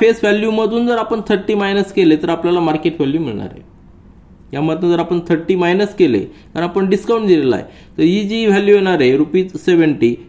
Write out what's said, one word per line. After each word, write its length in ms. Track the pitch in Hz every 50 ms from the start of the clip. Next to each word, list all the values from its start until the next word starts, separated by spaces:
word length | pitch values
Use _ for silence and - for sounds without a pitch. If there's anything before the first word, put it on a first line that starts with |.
face 200 | 214 226 233 226 -
व्हॅल्यूमधून 640 | 208 208 208 214 226 220 220 220 208 226 233 240
जर 100 | 240 240
आपण 240 | 226 220 - 226 220 202 -
thirty 260 | 214 190 196 - 214
minus 380 | 208 202 196 196 202 196 196 -
केले 240 | 196 185 160 156
तर 120 | 151 165 170
आपल्याला 320 | 165 165 165 175 180 175
market 340 | 165 160 156 156 - 170 156 -
value 220 | 147 135 143 160
मिळणार 280 | 165 131 107 101 101 90
आहे. 120 | - - - - - - - - - - - - - - - - - - - - -
यामधनं 360 | 139 151 160 160 160 180 175
जर 80 | 170 170
आपण 220 | 165 - 175 175 170 -
thirty 260 | 170 156 - - 190
minus 400 | 180 175 170 180 196 208 202 -
केले 240 | - 185 147 117 98
कारण 460 | 92 - - - - - - 160 170
आपण 240 | 175 185 196 190 185
discount 380 | 196 190 - - 233 226 220
दिलेला 300 | 202 180 156 139 127 117
आहे, 80 | - - - - - - - - -
तर 40 | 156
ही 200 | 170 185 208 208
जी 240 | 196 220 226 226
value 280 | 214 196 202 202 202 202
येणार 260 | 202 190 190 180 151
आहे 160 | 131 123 131
रुपीज 400 | 143 151 156 - 185 185 185 -
सेव्हन्टी, 580 | 160 - 185 180 170 160 156 143 - 117 120 120 - -